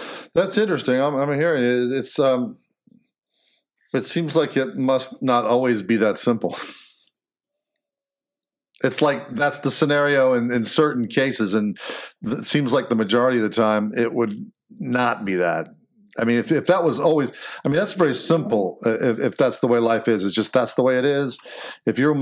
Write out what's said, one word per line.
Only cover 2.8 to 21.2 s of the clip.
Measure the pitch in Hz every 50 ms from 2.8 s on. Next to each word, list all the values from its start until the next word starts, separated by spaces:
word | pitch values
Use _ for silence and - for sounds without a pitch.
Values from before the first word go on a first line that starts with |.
| _ _ _ _ _ _ _ _ _ _ _ _ _ _ _ _ _ _ _ _ _ _ -
it | 135 131
seems | - - 170 165 151 139
like | 165 147 - -
it | 139 131 131 -
must | 139 127 131 135 127 - - - -
not | - 127 123 120 113
always | 107 120 127 131 123 117 104 92
be | 98 117
that | 104 110 107 98
simple. | - - 120 117 107 - 85 - -
<laughs> | - - - - - - _ _ _ _ _ _ _ _ _ _ _ _ _ _ _ _ _ _ _ _ _ _ _ _ _ _ _ _ _ _ _ _ _ _ _ _ _ - -
It's | 131 127 -
like | 151 143 139 117 - - 123
that's | 110 143 143 143 -
the | - 139
scenario | - - 160 143 147 147 143 143 143 135 127 131 127
in, | 120 117 123
in | 120 120 110
certain | - - 160 151 151 127 123 113
cases, | 101 - 139 135 135 127 - 110 92 101
and | 110 104 104 92 - - - - - - - _ - -
th-, | 107 113 -
it | -
seems | - - 147 139 120 131
like | 135 - -
the | 120
majority | 110 110 95 113 120 123 131 127
of | 117 107
the | 104 -
time | 117 113 107 107 107 107 107 107
it | 120 117 117
would | - 120 117 107 104 - - - _ _ _ _
not | - - - 127 123 123 123 120 117 - 107
be | 98 92
that. | 90 87 85 82 82 80 - - _ _ _ _ _ _ _ - -
I | 117
mean, | 117 120 120
if, | 107 -
if | 165 139 -
that | - 180 196 175
was | 151 117 127
always, | 156 165 160 147 135 - - - - - - - -
I |
mean, | 139 147
that's | 170 208 208 -
very | 185 170 143 123
simple, | - - - 165 160 139 107 117 104 95 87 - - -
uh, | 113 113 - 135 123
if, | 113 -
if | - 113 -
that's | - 139 123 - -
the | -
way | 120 123
life | 117 117 113 113 107 -
is. | 120 113 98 95
It's | 101 90
just | 107 104 -
that's | - 131 120 - -
the | -
way | 127 131 127
it | 127 127
is. | 143 139 139